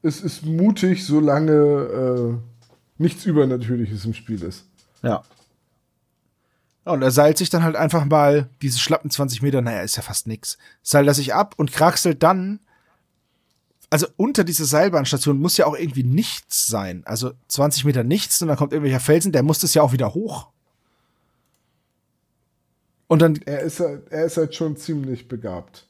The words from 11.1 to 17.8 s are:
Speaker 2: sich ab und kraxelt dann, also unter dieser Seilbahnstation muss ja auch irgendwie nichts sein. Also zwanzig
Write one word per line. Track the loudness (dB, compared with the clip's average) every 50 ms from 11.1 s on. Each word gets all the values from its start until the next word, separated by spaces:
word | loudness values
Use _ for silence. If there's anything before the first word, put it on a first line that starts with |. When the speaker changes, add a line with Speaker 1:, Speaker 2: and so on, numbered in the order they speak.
| 2
Speaker 2:
sich | 0 -2 -2 0
ab | -2 -2 -2 -2
und | -4 -4 -4
kraxelt | 2 4 2 4 4 2 0 0 0 4
dann, | 4 2 2 2 -2 -6 -8 -10 _ _ _ _ _ _ _ _ _ _ _ _ _ _ _ _ _ _ _ _ _ _ _ _ -6 _
also | -2 -2 -2 -4 _
unter | -2 -2 0 2 0 0
dieser | 0 -2 -4 -2
Seilbahnstation | 0 2 2 2 4 2 0 0 0 -2 -2 0 0 0 0
muss | 0 0 2
ja | 2 2
auch | 2 0
irgendwie | -4 -6 -4 -4 -2
nichts | 0 0 0 0 0 -2 -6 -12 _ _ -4 -4 -2
sein. | -2 -4 -4 -6 -6 -10 -12 -10
Also | -8 -8 -6 -6 -8 -10 _ _ _
zwanzig | -2 0 0 0 0 0